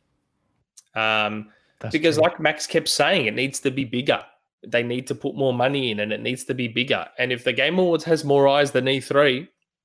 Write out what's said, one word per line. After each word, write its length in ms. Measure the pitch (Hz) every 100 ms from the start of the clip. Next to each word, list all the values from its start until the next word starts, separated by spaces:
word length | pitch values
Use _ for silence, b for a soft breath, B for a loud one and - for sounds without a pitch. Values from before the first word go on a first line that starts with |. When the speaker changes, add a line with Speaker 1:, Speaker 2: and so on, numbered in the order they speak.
| _ _ _ _ _ _ _ - - 110
Speaker 1:
Um, 540 | 110 110 107 107 107 b b _
Speaker 2:
That's 120 | 117
Speaker 1:
because 220 | 156 160 151
Speaker 2:
true. 80 |
Speaker 1:
like 160 | 156 -
Max 280 | 151 151 -
kept 220 | 165 156
saying, 360 | - 147 185 113
it 80 | 110
needs 240 | 135 -
to 100 | 135
be 140 | 127 131
bigger. 380 | 123 143 117 - _ _ _
They 200 | - 120
need 240 | 120 123 127
to 80 | 127
put 200 | 143 -
more 180 | 135
money 380 | 123 127 139 127
in 80 | 104
and 120 | 107
it 100 | 107
needs 220 | 117 127 -
to 80 |
be 140 | 127 120
bigger. 400 | 117 131 107 85 -
And 140 | 123
if 120 | 123
the 100 | 131
Game 240 | 123 139 185
Awards 240 | 180 160 165
has 180 | 165 147
more 220 | 143 139
eyes 240 | 143 143
than 160 | 139 131
E 120 | 135
three, 480 | - 139 147 127 175 _ _ _